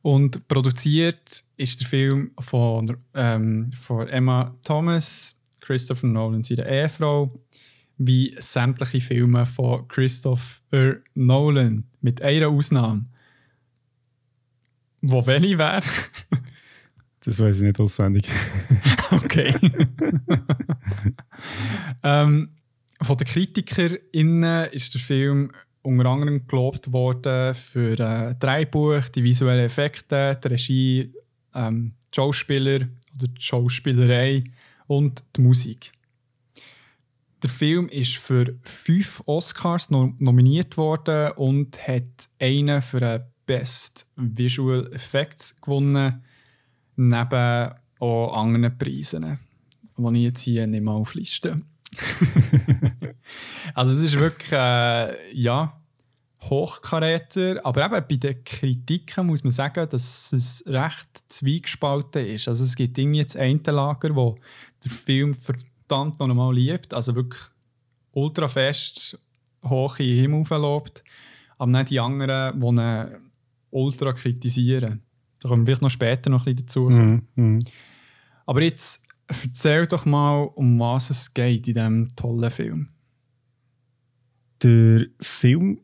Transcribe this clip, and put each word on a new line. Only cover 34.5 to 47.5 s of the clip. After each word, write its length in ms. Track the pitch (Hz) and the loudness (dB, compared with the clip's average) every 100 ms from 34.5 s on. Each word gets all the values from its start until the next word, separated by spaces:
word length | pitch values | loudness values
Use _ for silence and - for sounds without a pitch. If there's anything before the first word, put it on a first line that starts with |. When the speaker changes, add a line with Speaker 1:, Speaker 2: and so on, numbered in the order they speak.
| - _ _ - | -10 _ _ -2
Speaker 1:
und 380 | 143 143 127 - - | 0 0 -2 -6 4
die 40 | |
Musik. 500 | 127 123 123 110 - _ _ _ _ _ _ _ - - _ _ _ _ _ _ | 4 4 0 -10 -18 _ _ _ _ _ _ _ -20 -20 _ _ _ _ _ _
Der 80 | 127 | -6
Film 380 | - 151 170 175 | 0 0 2 -2
ist 280 | 143 123 - | -4 -4 -4
für 380 | - 127 123 - | 0 0 0 -4
fünf 600 | - - - 180 190 - - | -14 -6 0 0 0 -6 -4
Oscars 640 | 156 170 - 175 170 - | -4 -4 -4 -2 -2 0
no-, 240 | 139 127 - | 2 0 0
nominiert 580 | 127 123 127 160 180 - | 4 6 6 4 -2 -2
worden 560 | 156 156 156 151 151 - | -2 -2 -2 0 0 -2
und 500 | 135 139 139 - - | -2 0 -2 -8 -6
hat 420 | 123 123 - - - | -6 -6 -12 -18 -6
einen 420 | 131 139 143 143 | -2 0 0 -2
für 180 | 127 127 | -2 -2
den 200 | 120 113 - _ - | -2 -4 -8 _ -4
Best 600 | 127 127 - - - - - | -4 -4 -6 -8 -12 -16 -6
Visual 760 | 120 110 123 127 131 127 - | -6 -2 -2 -2 -2 -2 -4
Effects 680 | 131 - 139 151 - - - | -12 -6 -4 -4 -6 -12 -10
gewonnen, 600 | - 139 143 139 135 127 - _ _ _ _ _ _ | -4 -2 0 2 0 -2 -10 _ _ _ _ _ _
neben 760 | - 123 120 123 127 120 | 0 2 2 0 0 2